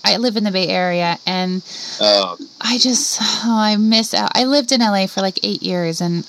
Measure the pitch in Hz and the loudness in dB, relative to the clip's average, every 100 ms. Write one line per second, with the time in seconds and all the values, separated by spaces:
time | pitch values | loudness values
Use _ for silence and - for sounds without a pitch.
0 | 208 226 240 208 208 185 180 185 180 175 | 0 0 0 0 0 0 0 0 0 0
1 | 170 170 180 185 185 185 - - - - | 0 -2 -2 -2 -2 -4 -6 -14 -12 -2
2 | 104 101 92 87 - - 226 247 254 240 | 2 2 0 -6 -14 -8 -4 0 2 0
3 | - - 208 - 226 220 214 208 220 226 | -2 -2 -2 -2 0 2 2 2 4 2
4 | 220 208 - - 254 285 240 254 220 196 | 2 -2 0 0 2 2 2 2 2 2
5 | 190 190 196 - 208 196 190 180 165 165 | 0 0 -2 -2 -4 -2 -2 -2 -2 -2
6 | 170 170 | -2 -2